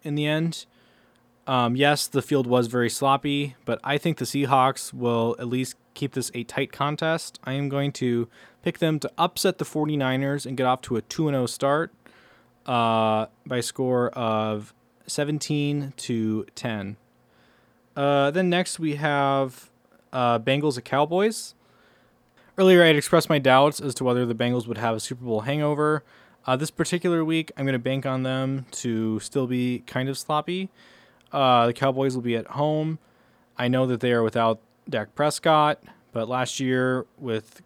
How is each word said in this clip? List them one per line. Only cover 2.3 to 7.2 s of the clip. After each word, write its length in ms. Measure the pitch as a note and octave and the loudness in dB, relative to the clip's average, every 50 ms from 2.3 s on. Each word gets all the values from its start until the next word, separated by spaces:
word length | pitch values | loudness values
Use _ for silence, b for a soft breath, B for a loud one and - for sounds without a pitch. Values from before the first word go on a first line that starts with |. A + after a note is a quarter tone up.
| D3 C#3 B2+ | 0 0 2
was 220 | A#2+ B2 B2 A#2+ A2+ | 2 2 2 2 2
very 220 | A#2 B2 A#2+ A#2 | 0 0 0 0
sloppy, 680 | A2+ - C#3 C3+ C3+ C#3 - D3 C#3+ C#3+ C#3+ C#3 B2+ _ - | 0 0 2 2 2 2 0 -2 -2 -2 -4 -6 -8 _ -8
but 160 | - A#2 - - | -6 -6 -4 -4
I 160 | C3 C#3+ D3 | -2 -2 -2
think 200 | - E3+ D#3+ - | 0 -2 -2 -2
the 60 | B2 | -4
Seahawks 680 | - - C#3+ C#3+ B2+ C#3 C3 B2+ C3+ C3 - - - - | -4 -2 -2 0 2 4 4 4 4 2 -2 -8 -12 -8
will 400 | B2+ B2 A#2+ A#2 A#2 A2+ A#2 A#2 - | -4 -2 0 2 2 0 0 -2 -4
at 100 | B2 A#2 | -6 -4
least 260 | B2 B2+ C3 B2 - _ _ _ - | -4 -4 -4 -4 -8 _ _ _ -10
keep 180 | - C#3+ C3+ - | -8 -6 -6 -4
this 180 | C3+ A#2+ - - | -4 -6 -6 -6
a 120 | B2 A#2 | -10 -10
tight 260 | - - C#3+ C#3 - | -6 -4 -4 -4 -4
contest. 720 | - - C#3 D3 D3+ - E3 D#3+ D#3+ E3 | -4 -4 -4 -4 -4 -2 -2 -2 -2 -4